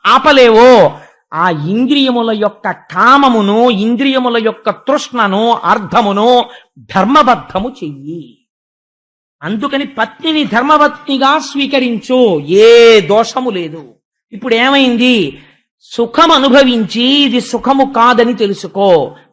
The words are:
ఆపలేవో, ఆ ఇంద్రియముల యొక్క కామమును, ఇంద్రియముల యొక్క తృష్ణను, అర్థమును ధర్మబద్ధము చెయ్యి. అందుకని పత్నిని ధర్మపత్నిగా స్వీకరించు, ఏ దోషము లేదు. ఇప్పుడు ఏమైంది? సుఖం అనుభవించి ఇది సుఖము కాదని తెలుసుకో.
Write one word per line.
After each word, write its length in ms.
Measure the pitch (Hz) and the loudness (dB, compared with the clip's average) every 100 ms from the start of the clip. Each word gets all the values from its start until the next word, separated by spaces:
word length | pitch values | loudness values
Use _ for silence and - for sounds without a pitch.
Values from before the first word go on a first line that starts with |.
| 196 | 0
ఆపలేవో, 880 | 240 302 277 240 220 247 240 160 - - _ _ | 2 2 4 4 6 6 6 4 0 -16 _ _
ఆ 160 | 156 180 | -4 -4
ఇంద్రియముల 840 | 160 156 214 254 285 269 240 226 | -4 -6 -4 -2 0 0 -2 -4
యొక్క 400 | 214 208 208 202 | -4 -4 -6 -10
కామమును, 1000 | - - 180 226 277 277 226 202 214 247 | -10 -10 0 2 4 2 2 0 2 0
ఇంద్రియముల 720 | 202 220 240 277 262 247 233 220 | 0 -2 -2 -2 -2 -2 -2 -2
యొక్క 240 | - 220 | -4 -6
తృష్ణను, 800 | - - 285 - 247 208 190 233 | -6 -4 -4 -4 -4 -2 0 -2
అర్థమును 960 | 226 170 214 190 220 208 196 233 247 - - _ _ | -2 -2 -2 -2 -2 -2 0 2 2 0 -10 _ _
ధర్మబద్ధము 920 | 113 190 196 302 254 220 - 190 240 | -6 -2 2 2 2 0 -4 -8 -8
చెయ్యి. 760 | - 156 139 143 170 123 _ _ _ _ _ _ _ _ _ _ _ | -10 -14 -14 -14 -16 -16 _ _ _ _ _ _ _ _ _ _ _
అందుకని 420 | 151 214 285 269 285 | -10 -6 -6 -6 -6
పత్నిని 600 | 226 226 - 320 311 220 | -6 -6 -6 -4 -4 -2
ధర్మపత్నిగా 960 | 226 269 302 285 - - 269 269 302 | -2 0 2 0 -2 -6 -2 0 -2
స్వీకరించు, 1000 | 277 277 277 269 254 220 - 254 240 160 | -4 -6 -4 -2 -2 -6 -2 0 2 0
ఏ 600 | 143 190 220 233 233 220 | 0 4 6 6 6 4
దోషము 500 | 165 208 220 262 254 | 2 0 -2 -4 -6
లేదు. 340 | 190 165 160 131 113 _ _ _ | -6 -10 -12 -20 _ _ _ _
ఇప్పుడు 220 | 214 240 | -14 -4
ఏమైంది? 840 | 226 254 277 262 240 254 240 147 139 - _ _ _ | -2 0 2 0 0 0 0 -2 -8 -20 _ _ _
సుఖం 500 | _ - 233 262 330 | _ -6 -4 0 2
అనుభవించి 720 | 302 262 277 262 240 202 226 | 2 2 2 2 0 -4 -2
ఇది 380 | 247 285 277 240 | 0 0 0 -2
సుఖము 520 | - 240 269 269 269 233 | -4 -6 -2 0 0 2
కాదని 380 | 233 233 233 | 2 2 0
తెలుసుకో. 840 | 233 208 196 175 190 196 170 117 - _ | -2 -4 -6 -10 -2 2 2 0 -10 _